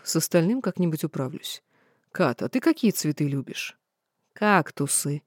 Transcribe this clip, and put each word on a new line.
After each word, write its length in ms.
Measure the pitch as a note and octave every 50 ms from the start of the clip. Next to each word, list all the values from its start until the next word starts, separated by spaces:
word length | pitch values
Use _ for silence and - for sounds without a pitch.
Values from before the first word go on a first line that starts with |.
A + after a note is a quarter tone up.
| -
с 120 | - -
остальным 460 | E3 D#3+ - - F3 D#3+ F#3 A#3+ C4+
как-нибудь 420 | - A3 - - F3+ E3+ D#3 D3+ -
управлюсь. 580 | D3+ - D3 C3 C3 D#3 - - - - - _ _ _ _ _ _ _ _ _ _
Кат, 300 | - - - C3 A#2+ -
а 80 | G#2 -
ты 100 | - C4
какие 320 | - E4 D#4+ - - G#3
цветы 360 | - - - D3+ D3 - D3+
любишь?» 500 | C#3+ C#3 C#3 B2+ - - - - - - _ _ _ _ _ _ _ _ _ _ _ -
«Кактусы». 880 | - G#3+ G#3 G3+ F3+ D3+ - - - C#3+ C#3 - - - C#3+ D3 D3 -